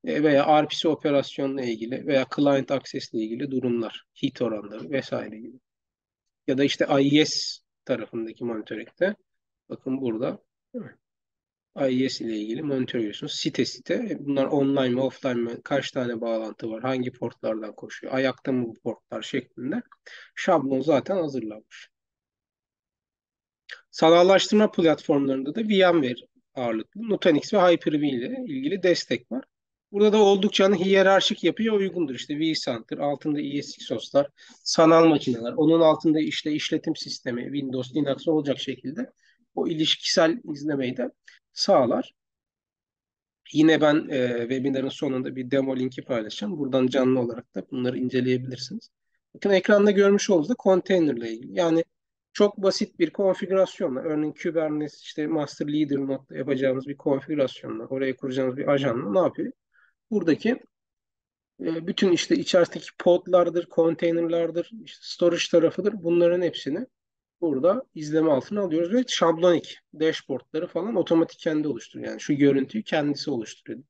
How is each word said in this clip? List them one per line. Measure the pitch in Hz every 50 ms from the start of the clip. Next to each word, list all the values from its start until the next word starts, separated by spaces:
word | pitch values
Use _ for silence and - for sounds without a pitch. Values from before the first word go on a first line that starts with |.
| -
E, | 165 156 147 147
veya | 156 143 135 - 160 151 151 147
R |
P | 151 -
C | - -
operasyonla | 165 151 - - 156 143 139 131 - - - 139 135 135 139
ilgili | 127 120 113 110 113 117 131 - 127
veya | 147 143 135 127 - -
client | 147 143 143 139 135 131 -
access | 143 127 - - - 139 - - -
ile | 117 110
ilgili | 107 117 127 143 139
durumlar, | 131 127 127 123 117 117 110 104 - - _ _ _ - -
hit | 135 127 -
oranları | 127 120 113 104 104 101 104 110 - 160
vesaire | 143 135 123 - 135 117 110 104 110 107
gibi. | 117 120 123 - _ _ _ _ _ _ _ _ _ _ _ _ _ _ _ _ _
Ya | - 135
da | 131 139
işte | 139 - - 160 151 151 139
I | 139 143 143 151
E | 156
S | 147 - - - - - - _ _ _ _ _
tarafındaki | - 127 113 107 - - 117 113 110 110 _ 127
monitoring'de | 117 113 107 - - 113 107 110 - _ _ 175 196 214 _ _ _ _ _ _ _ _ _ _ _
bakın | 131 - _ 135 131 135
burada, | 135 120 110 110 127 156 196 - _ _ _ _ _ _ -
değil | 247 185
mi? | 127 _ _ _ _ _ _ _ _ _ _ _ _ _ _ _ _ _ - 143 131
I | 127 127 131
E | 135
S | - - -
ile | 113 110
ilgili | 107 104 107 113 143
monitör | 160 143 139 131 127 - - 123
görüyorsunuz. | 110 104 101 - - 113 -
Site | - - 160 - - 127
site. | - - - - - 170
E, | 214 247 202 156 143 143
bunlar | 143 139 139 135
online | 143 151 143 139 139 139 139 131 127
mi, | 123 127
offline | 135 127 - - - 135 123 117
mi? | 117 117 120 127 _
Kaç | - 147 139 127 -
tane | _ 143 123 120 117 113
bağlantı | 117 117 113 110 110 107 104 - 117 113
var? | 113 110
Hangi | 120 131 131 127 123 123
portlardan | 123 _ - 117 - _ - 113 110 107 110 104 -
koşuyor? | - - 110 - - - - 135
Ayakta | 131 135 131 127 _ _ 139
mı | 131 127 123
bu | 113 110
portlar | _ _ 120 110 _ _ _ 120 113
şeklinde | 110 - - 131 123 _ _ - 123 139 180 240 - _ - _ _ - - - - _ _
şablon | - - - 180 156 131 139 135 131
zaten | 131 156 151 127 123 - 196
hazırlanmış. | 190 160 147 135 127 113 107 104 110 _ _ - - - _ _ _ _ _ _ _ _ _ _ _ _ _ _ _ _ _ _ _ _ _ _ _ _ _ _ _ _ _ _ _ _ _ _ _ _ - - - _ _
Sanallaştırma | _ - 165 160 170 175 180 190 196 185 - - 214 214 214 202
platformlarında | - - 175 160 151 - - - 151 143 139 135 135 135 131 143 151
da | 226
V | 226 214 208 190 185 180 170
M | 165 139
ware | 123 123 - - _ _ _ _ _ _
ağırlıklı. | 135 123 117 113 110 110 _ _ 202 226 226
Nutanix | 196 - - 185 151 143 - - -
ve |
Hyper-V | 202 180 180 170 160 - 170 151 147 151
ile | 143 135 120 120 208 254 269 254
ilgili | 208 139 131 135 151 190 196 180
destek | 180 170 - - _ 127 117 _ _
var. | 220 262 - _ _ _ _ _ _ _ _ _
Burada | 208 202 208 214 202
da |
oldukça | 220 208 196 202 190 185 208 - - 196
hani | 190 202 165 185
hiyerarşik | 190 196 196 190 190 196 185 - - 214 - -
yapıya | 165 156 - 220 226 214
uygundur. | 202 196 190 170 180 165 135 123
İşte | 117 - - 147 147
vCenter, | 160 160 147 - - 151 123 110 117 _ 151
altında | - 143 143 143 135 - 156 147 147
E | 147 143 143 143
S | 135 -
X | - - - -
hostlar, | 135 110 - - - 180 190 - _ _ - - - _ _
sanal | - - - 165 160 165 160 165
makineler, | 165 147 139 - 131 120 110 117 131 127
onun | - 151 156 165 165
altında | 165 156 156 156 - 165 151 156
işte | 151 156 - - - 156
işletim | 151 147 - - 165 156 - - 156
sistemi, | - - 147 - - _ 131 120 120 127
Windows, | - 135 143 139 131 123 131 123 127 -
Linux | 156 143 139 131 - -
olacak | 170 160 156 147 143 127 -
şekilde | - - 127 - - 131 151 208 254 - _ _ _ _ _ _ _ _ _
o | - -
ilişkisel | 170 170 156 160 151 - - - - - 190 165 160 170 - - 170 151
izlemeyi | 139 143 156 143 139 131 123 -
de | - 247 269 _ _ _ _ - _ _ _ _
sağlar. | - - - 196 151 127 117 - - - - _ _ _ _ _ _ _ _ _ _ _ _ _ _ _ _ _ _ _ _ _ _ _ _ _ _ _ - -
Yine | 147 156 160 160 143
ben, | 151 151 147 156 - -
e, | 151 131 127 123 120 120
webinarın | 117 117 131 131 123 139 131 131 131 131
sonunda | 131 - 156 139 131 127 131 143 127
bir | 127 127 123
demo | 135 135 135 135 131
linki | 127 131 131 127 -
paylaşacağım. | 143 - 131 113 107 107 - - 208 208 185
Buradan | 151 139 131 127 131 131
canlı | 127 131 135 127 127 131 131
olarak | 123 120 120 120 - _ _
da | - - _
bunları | 143 127 123 127 127
inceleyebilirsiniz. | - 127 127 131 127 123 127 127 127 127 127 127 - - - 190 233 - _ _ _ _ _ _ _ _ _ _
Bakın | 208 - -
ekranda | 302 285 277 - 208 202 202 208
görmüş | 196 196 196 196 202 202 - -
olduğunuz | 196 165 147 208
da | 254 - -
container | 202 190 180 - - 190 180 165 147 127
ile | 117 117 113
ilgili. | 113 117 131 - 190
Yani | 190 175 165 160 165 165 _ _ _ _ _ _ _ _ _ _
çok | - 208 208 208
basit | - 190 190 185 - 214 - _ -
bir | 175 156
konfigürasyonla, | - - 196 190 180 - 202 175 190 190 185 185 - - 196 151 123 131
örneğin | - 165 156 151 151 151 147 - -
Kubernetes | 175 156 165 156 156 151 151 151 147 - -
işte | - - - - 151
master | 151 160 156 143 139 - - 160
leader | 147 147 151 156 139 139
node | 139 135 135 135 131 _ _ 160
yapacağımız | 151 143 147 139 127 139 135 127 135 131
bir | 143 139
konfigürasyonla, | _ - 156 139 135 135 - 156 147 131 123 - - - 120 110 110 117
oraya | - 135 135 135 131 131
kuracağımız | _ - 135 127 135 131 127 127
bir | 139 143
ajanla | 135 143 139 139 135 113 120 156 202
ne | 196 185
yapıyor? | 170 - - - 175 240 - _ _ _ _ _ _ _ _ _ _ _
Buradaki, | 220 202 170 165 143 - - 220 262 - - _ _ _ _ _ _ _ _ _ _ _ _ _ _ _ _ _ _ -
e, | - 165 165 165 160
bütün | 180 - - 202 190
işte | 175 151 - - 170
içerisindeki | 147 - - - 180 170 - - 165 - - _ -
podlardır, | - 180 175 180 - 180 180 180 175 170 160 175 170 _
containerlardır, | - - 165 165 165 - 175 170 165 170 170 165 170 170 170 165 160 170 170 - 226 220 165
işte | - - _
storage | - - - - 180 175 170 165 - -
tarafıdır. | - 170 160 165 - - 185 202 220 202 165
Bunların | 170 175 175 175 170 175 180
hepsini | 180 160 151 - - 135 147 190 262 _ _ _ _ _ _ _ _ _ _ _
burada | 175 160 139 131 139 180 202 254 - _ _
izleme | 165 151 151 151 160 156 160
altına | 147 131 123 - 202 208
alıyoruz | 202 175 156 165 170 175 214
ve | 254 247
şablonik | - - - 175 165 165 160 175 180 170 151 - - - - _ _ - 151
dashboardları | 156 160 151 - - - 135 127 - _ - 156 175
falan | 170 - 165 180 220 233
otomatik | 190 160 - 170 165 165 165 - _
kendi | - 170 156 151 151
oluşturuyor. | 151 127 113 - - - 123 120 113
Yani | 110 110
şu | - - 147
görüntüyü | 139 143 139 135 135 131 127 - 110 107
kendisi | - - 156 147 147 143 139 - 156
oluşturuyor. | 139 117 107 - - _ _ - 113 120 - _